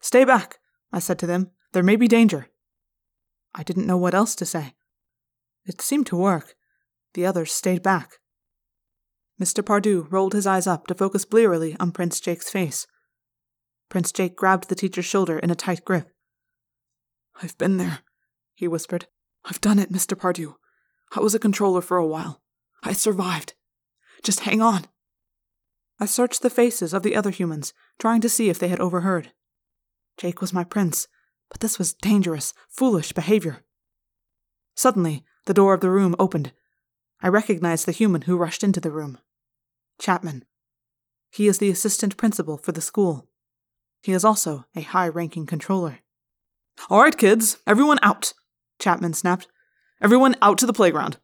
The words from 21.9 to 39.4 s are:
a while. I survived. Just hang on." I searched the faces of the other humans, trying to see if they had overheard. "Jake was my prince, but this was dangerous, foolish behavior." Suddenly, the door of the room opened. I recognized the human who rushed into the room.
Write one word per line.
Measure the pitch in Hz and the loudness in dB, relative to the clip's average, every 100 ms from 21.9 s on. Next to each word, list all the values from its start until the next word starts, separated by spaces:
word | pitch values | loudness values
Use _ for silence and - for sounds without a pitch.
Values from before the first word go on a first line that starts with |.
| 180 | 0
a | 160 | 0
while. | 156 165 143 _ _ _ _ | -4 -10 -14 _ _ _ _
I | 233 | -6
survived. | 196 220 190 185 165 - _ _ _ _ _ _ _ | -2 0 0 -2 -6 -8 _ _ _ _ _ _ _
Just | - 196 | -4 -2
hang | 220 214 | -2 0
on." | 226 196 - _ _ _ _ _ _ _ _ _ _ _ | 2 0 -4 _ _ _ _ _ _ _ _ _ _ _
I | 202 | -4
searched | - 240 - | 0 0 0
the | 247 | -2
faces | 240 240 233 170 | 2 2 0 -6
of | 185 | -4
the | 196 | -2
other | - 202 | -2 -2
humans, | 185 175 156 143 _ _ _ | -4 -4 -4 -10 _ _ _
trying | 220 233 | 0 2
to | 233 | 2
see | - 220 | 0 0
if | 165 | 0
they | 180 | -2
had | 180 | -2
overheard. | 180 180 180 180 151 _ _ _ _ _ _ _ _ - | -2 -2 -2 -2 -6 _ _ _ _ _ _ _ _ -10
"Jake | 180 175 | -10 -6
was | 185 | -4
my | 180 | -4
prince, | 175 208 180 156 - _ _ _ _ | -2 -2 -2 -2 -8 _ _ _ _
but | - | -8
this | 220 - | -6 -4
was | 175 | -6
dangerous, | - 202 208 180 156 - - _ | -4 0 2 2 -4 -8 -12 _
foolish | - 262 196 - | -2 0 2 -2
behavior." | - 156 214 165 - _ _ _ _ _ _ _ _ _ _ _ | -6 0 0 0 -12 _ _ _ _ _ _ _ _ _ _ _
Suddenly, | - 254 202 170 147 _ _ - | 0 0 2 -2 -4 _ _ 0
the | |
door | 190 196 | 4 4
of | 185 | 4
the | 190 | 2
room | 190 190 170 | 2 2 2
opened. | 185 170 135 _ _ _ _ _ _ _ | 0 0 -6 _ _ _ _ _ _ _
I | 185 | 0
recognized | 202 220 185 170 165 - | 0 0 -2 0 -2 -4
the | 165 | 0
human | 220 170 | 0 0
who | 143 180 | 0 -2
rushed | 170 - | -2 -2
into | 202 190 | 0 0
the | 165 | -2
room. | 151 147 127 _ _ | -8 -12 -16 _ _